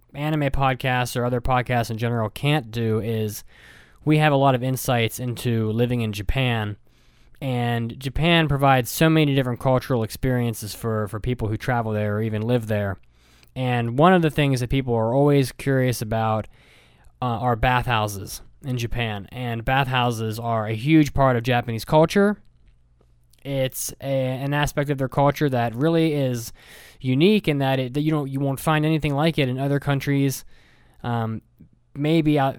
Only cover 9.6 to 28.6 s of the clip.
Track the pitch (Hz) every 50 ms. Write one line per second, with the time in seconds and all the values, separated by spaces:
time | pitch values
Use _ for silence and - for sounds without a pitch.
9.6 | - 135 131 123 - - 131 117 113 - - - - 131 127 123 120 117 110 -
10.6 | 110 98 - - - 113 110 107 107 98 - 104 - 123 127 - 113 101 107 107
11.6 | - - 123 120 110 110 107 104 107 104 104 107 110 110 107 107 110 117 123 120
12.6 | 113 107 107 104 101 98 90 - - _ _ _ _ _ _ - - _ - -
13.6 | 127 123 123 120 117 117 117 135 160 180 190 180 165 151 - 160 143 139 135 120
14.6 | 127 117 139 139 135 127 117 113 110 113 120 139 143 147 143 143 131 120 - -
15.6 | - 139 135 131 127 127 117 - 117 107 113 110 110 110 110 107 104 - - -
16.6 | _ _ - - _ _ _ _ - - - - 127 123 117 98 123 123 120 110
17.6 | 123 127 127 123 113 127 117 107 107 104 98 98 98 - - - - - - -
18.6 | - 139 127 120 120 113 - 123 117 110 104 101 95 - - 127 127 117 117 117
19.6 | 110 135 131 135 135 127 131 127 123 123 117 110 113 110 107 117 117 117 113 110
20.6 | 107 107 110 107 120 151 160 156 147 135 - 143 135 131 123 117 113 127 120 120
21.6 | - 123 113 110 - - 160 156 165 156 - 202 202 208 208 - - - _ _
22.6 | _ - _ _ _ _ _ _ _ _ _ _ _ _ _ _ - 139 139 135
23.6 | 131 127 - - - - - - - 139 135 131 131 127 131 127 139 139 147 147
24.6 | 147 - - 147 143 143 143 135 135 127 - 147 143 143 - - 151 139 127 120
25.6 | 117 117 110 117 147 165 165 165 160 165 147 147 135 127 123 117 113 - - -
26.6 | - - - - - - - - - 127 127 139 165 202 214 202 - 165 147 139
27.6 | 135 135 135 131 127 123 127 147 151 156 156 147 143 139 135 135 143 139 135 -